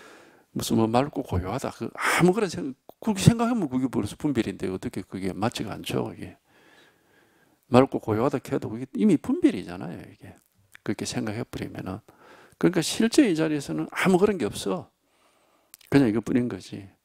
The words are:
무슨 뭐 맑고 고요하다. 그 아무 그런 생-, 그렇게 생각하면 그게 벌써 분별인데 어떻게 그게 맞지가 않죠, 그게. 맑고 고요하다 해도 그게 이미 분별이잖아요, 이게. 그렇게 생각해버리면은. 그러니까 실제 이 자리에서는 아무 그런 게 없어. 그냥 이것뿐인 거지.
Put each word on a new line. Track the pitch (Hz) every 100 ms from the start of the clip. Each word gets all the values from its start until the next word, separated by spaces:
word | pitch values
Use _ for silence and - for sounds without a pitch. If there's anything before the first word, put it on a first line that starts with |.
| - - - _ _
무슨 | - - 117
뭐 | 110
맑고 | 120 147 -
고요하다. | 131 92 113 123 -
그 | - 113
아무 | - - - 175
그런 | 202 190
생-, | 175 139 - - -
그렇게 | - 196
생각하면 | - 233 233 247 151
그게 | 127 131
벌써 | 117 104 -
분별인데 | 151 120 101 92 95
어떻게 | 92 123 -
그게 | - 98 95
맞지가 | 90 110 - 113
않죠, | 90 85 131 117
그게. | 95 92 - _ _ _ _ _ _ _ _ _ _ _ _ -
맑고 | 120 135 110
고요하다 | - 107 135 131 -
해도 | 131 120
그게 | 110 131
이미 | 240 214 156
분별이잖아요, | - 330 330 113 - 90 143 123 -
이게. | - - - _ _ _ -
그렇게 | - 104
생각해버리면은. | 101 127 113 107 127 - 87 90 87 98 - - - - - -
그러니까 | 170 180
실제 | 151 - 226 - 254
이 | 156
자리에서는 | 160 151 143 156 160
아무 | - 180 180
그런 | 208 196
게 | 101
없어. | - 101 92 - _ _ _ _ _ _ _ _ - _
그냥 | 139 123
이것뿐인 | 110 - 127 123
거지. | - - 107 98 _